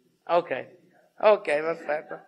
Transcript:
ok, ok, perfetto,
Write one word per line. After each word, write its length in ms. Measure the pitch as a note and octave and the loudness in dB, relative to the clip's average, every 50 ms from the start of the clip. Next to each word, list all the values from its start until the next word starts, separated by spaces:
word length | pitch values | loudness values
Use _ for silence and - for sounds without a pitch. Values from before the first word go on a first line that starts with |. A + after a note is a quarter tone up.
| _ _ _ _ _ | _ _ _ _ _
ok, 540 | - E3+ F3 E3+ - C3+ B2 B2 - - - _ _ _ _ _ _ _ - | 0 0 0 0 0 -4 -8 -8 -10 -18 -20 _ _ _ _ _ _ _ 2
ok, 240 | - G#3+ G#3 F#3 - | 4 4 4 4 2
perfetto, 800 | D#3+ D3 D3 D#3 D#3+ E3 E3 - - D3 D#3 D#3 - D#3+ D#3+ - | 0 -2 -2 -2 -2 -4 -6 -6 -6 -6 -6 -6 -10 -16 -16 -18